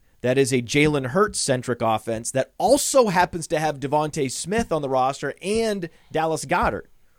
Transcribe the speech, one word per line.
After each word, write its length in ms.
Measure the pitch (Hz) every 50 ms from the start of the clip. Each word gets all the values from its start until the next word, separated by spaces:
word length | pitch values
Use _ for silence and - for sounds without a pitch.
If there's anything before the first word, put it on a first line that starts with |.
| _ _ _ _
that 160 | - 123 127 135
is 120 | 139 117
a 100 | 135 127
Jalen 460 | 120 110 - 143 147 151 147 143 131 127
Hurts-centric 760 | 127 185 214 208 190 - - - 185 180 117 - 120 - 117
offense 480 | 113 110 110 - 117 113 110 120 -
that 200 | - 131 127 - _ -
also 520 | 165 202 269 285 - - - 269 240 208
happens 360 | 170 180 180 180 - 175 156
to 140 | - 170 151
have 200 | 160 156 147 135
DeVonta 520 | 131 135 147 151 151 156 - 165 139 131
Smith 400 | - - - 160 208 226 226 -
on 100 | 170 151
the 80 | 143 131
roster 460 | 135 131 127 131 135 - - 139 - -
and 480 | - 185 208 226 226 220 208 196 170 160 - - _ -
Dallas 340 | - 151 160 160 160 - -
Goedert. 420 | 135 170 175 175 - 107 87 - - - - _ _ _